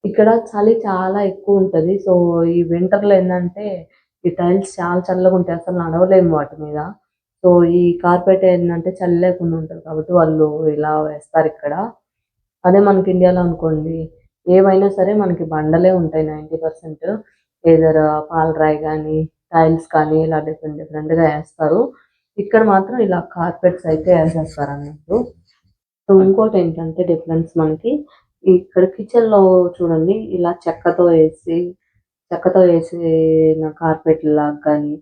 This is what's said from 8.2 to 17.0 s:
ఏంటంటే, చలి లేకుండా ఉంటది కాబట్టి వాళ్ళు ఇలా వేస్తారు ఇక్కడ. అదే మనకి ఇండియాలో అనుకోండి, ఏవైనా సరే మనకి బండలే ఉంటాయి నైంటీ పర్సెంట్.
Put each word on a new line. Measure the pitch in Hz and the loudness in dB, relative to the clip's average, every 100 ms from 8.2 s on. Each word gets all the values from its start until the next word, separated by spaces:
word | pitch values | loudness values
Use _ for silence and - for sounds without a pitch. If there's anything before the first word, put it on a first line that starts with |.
| 180 190 | 2 2
ఏంటంటే, | 185 180 175 170 170 185 | 4 2 0 -4 -6 -6
చలి | 180 170 | -2 0
లేకుండా | 180 180 170 165 | 0 0 -4 -4
ఉంటది | 156 - | -8 -14
కాబట్టి | 160 156 156 | -10 -10 -2
వాళ్ళు | 175 160 156 151 151 160 | 0 2 2 0 0 -4
ఇలా | 147 151 156 | -2 -2 -2
వేస్తారు | 151 151 - 160 156 | -4 -10 -4 0 0
ఇక్కడ. | - 147 156 220 - _ _ _ _ _ _ | -4 -8 -6 -8 -12 _ _ _ _ _ _
అదే | 180 196 | 2 4
మనకి | 202 196 185 | 4 2 0
ఇండియాలో | 180 180 180 | 2 2 2
అనుకోండి, | 175 165 160 156 156 165 160 _ _ _ 175 | -2 -2 -4 -4 -4 -8 -10 _ _ _ 2
ఏవైనా | 185 190 190 196 | 4 4 2 0
సరే | 196 185 | 0 0
మనకి | 214 190 170 | 0 -2 -4
బండలే | 160 156 156 165 185 | -4 -4 0 2 2
ఉంటాయి | 185 160 156 156 | 2 0 -2 -4
నైంటీ | 151 156 160 | -8 -10 -6
పర్సెంట్. | 160 156 160 151 | -6 -8 -18 -10